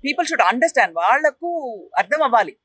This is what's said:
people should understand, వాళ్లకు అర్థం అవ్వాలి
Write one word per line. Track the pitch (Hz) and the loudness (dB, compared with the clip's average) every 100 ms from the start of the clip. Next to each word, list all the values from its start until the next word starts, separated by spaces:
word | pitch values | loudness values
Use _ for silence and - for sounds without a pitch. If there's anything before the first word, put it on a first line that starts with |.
| 262 | -4
people | 349 339 | -4 -4
should | 330 185 | 2 2
understand, | 226 330 269 190 165 | 2 0 2 0 0
వాళ్లకు | 180 262 311 277 339 339 262 214 - - | 0 2 0 -2 -6 -6 -8 -14 -8 -4
అర్థం | 196 302 | -2 0
అవ్వాలి | 285 226 175 - | 2 2 0 -8